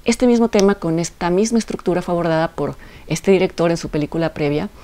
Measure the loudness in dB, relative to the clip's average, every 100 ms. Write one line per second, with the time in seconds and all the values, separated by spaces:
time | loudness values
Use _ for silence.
0 | -4 2 2 4 2 4 2 2 -2 -2
1 | -4 -4 -2 0 0 0 -2 -6 -2 -2
2 | -2 -2 0 0 0 -2 -6 -6 -16 -18
3 | -8 -4 2 4 2 0 0 0 -2 -4
4 | -4 -2 -4 -2 -2 -2 -4 -10